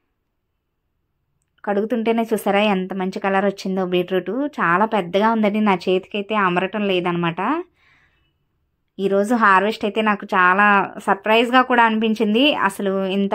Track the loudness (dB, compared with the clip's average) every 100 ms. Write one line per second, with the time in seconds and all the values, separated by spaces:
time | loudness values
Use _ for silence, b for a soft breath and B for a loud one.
0 | _ _ _ _ _ _ _ _ _ _
1 | _ _ _ _ _ _ -4 -2 -2 -2
2 | -2 -2 -2 -2 0 0 0 0 -4 -6
3 | -6 -6 -2 0 -2 -4 -6 -4 -2 -2
4 | -2 -4 -4 -6 -6 -2 0 2 0 -2
5 | -2 0 0 2 0 0 0 0 0 -2
6 | -2 -8 -6 -2 0 0 -2 -2 -2 -2
7 | -2 -2 -2 -2 -4 -4 -6 _ _ _
8 | _ _ _ _ _ _ _ _ _ -6
9 | -2 0 0 2 4 4 2 -2 -4 -2
10 | 0 -2 -2 2 4 6 4 4 0 -4
11 | -2 -2 2 2 4 2 2 2 2 2
12 | 0 0 0 2 2 2 -2 -2 -4 -2
13 | -2 -2 -2